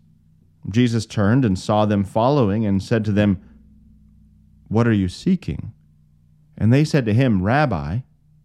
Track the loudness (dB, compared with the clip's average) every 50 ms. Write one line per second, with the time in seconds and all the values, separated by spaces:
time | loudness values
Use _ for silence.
0 | _ _ _ _ _ _ _ _ _ _ _ _ -14 -4 0 0 0 2 0 -2
1 | -4 -6 -4 -2 0 2 2 2 2 0 0 -2 -2 -2 0 2 2 2 0 -2
2 | -2 -2 -2 0 0 2 2 2 0 0 0 -2 -2 -2 -2 -4 -2 -2 -2 -2
3 | -2 -2 0 0 2 0 0 -2 -6 -14 -20 -20 -20 -20 -20 -20 -20 -20 -20 _
4 | -20 -20 -20 _ -20 _ _ _ _ _ _ _ _ -4 0 0 2 2 2 2
5 | 0 -2 -4 -4 -2 -2 -2 -2 -2 -6 -10 -10 -10 -14 -18 _ _ _ _ _
6 | _ _ _ _ _ _ _ _ _ _ _ -2 2 2 4 4 2 2 0 0
7 | 0 2 2 2 2 2 2 0 0 0 2 2 0 0 -2 -4 -6 -6 -6 -8
8 | -8 -10 _ _ _ _ _ _ _